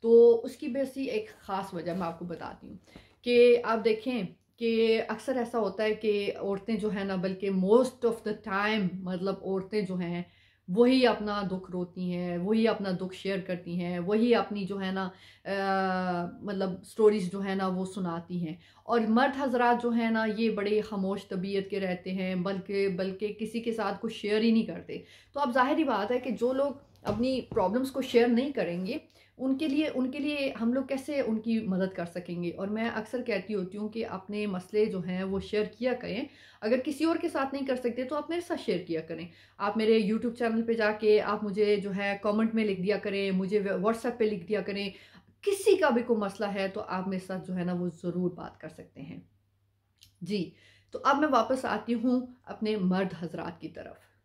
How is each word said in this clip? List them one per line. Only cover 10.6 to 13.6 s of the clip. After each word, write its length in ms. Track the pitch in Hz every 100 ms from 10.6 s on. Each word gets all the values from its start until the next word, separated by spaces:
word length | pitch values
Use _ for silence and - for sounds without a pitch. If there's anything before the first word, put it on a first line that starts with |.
| -
वही 360 | 180 240 262 240
अपना 360 | 208 208 208
दुख 260 | 196 185 -
रोती 380 | 180 180 185 180
हैं, 280 | 175 180 175
वही 280 | 180 220 220
अपना 260 | 208 196
दुख 220 | 180 185
शेयर 260 | - 196 190
करती 340 | 180 175